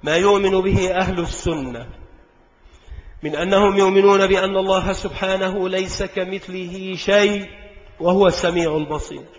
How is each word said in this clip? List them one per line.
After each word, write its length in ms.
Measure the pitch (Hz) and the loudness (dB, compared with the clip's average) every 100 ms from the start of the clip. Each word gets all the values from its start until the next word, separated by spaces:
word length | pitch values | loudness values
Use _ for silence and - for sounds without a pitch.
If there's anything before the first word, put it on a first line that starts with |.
ما 140 | 147 160 | 0 2
يؤمن 440 | 196 202 196 190 | 4 4 2 0
به 300 | 185 190 185 | 2 0 0
أهل 300 | 180 185 185 | 0 -2 -2
السنة 640 | 170 - - 160 131 120 117 - - - _ _ _ _ - - - - - - | -4 -4 -4 -4 -6 -10 -14 -18 -20 -20 _ _ _ _ -20 -20 -20 -18 -18 -12
من 140 | 151 151 | -8 -4
أنهم 420 | 175 196 202 196 | 2 4 4 4
يؤمنون 480 | 196 196 196 196 190 | 4 6 6 6 4
بأن 300 | 190 190 196 | 2 0 -2
الله 360 | 190 190 185 | 0 0 0
سبحانه 760 | 190 196 - 190 190 190 196 185 | -4 -6 -6 -4 -2 -2 -2 -4
ليس 340 | 185 190 - | -4 -6 -6
كمثله 920 | 196 - 185 190 - 185 175 185 190 180 | -6 -6 -6 -8 -10 -10 -10 -10 -10 -8
شيء 500 | - 202 202 202 196 - - - - - | 0 2 4 0 -8 -16 -20 -20 -20 -4
وهو 260 | 170 185 196 | 0 4 4
السميع 500 | - 175 175 165 156 | 4 0 0 0 -2
البصير 480 | 147 151 - 143 135 | -4 -6 -8 -14 -16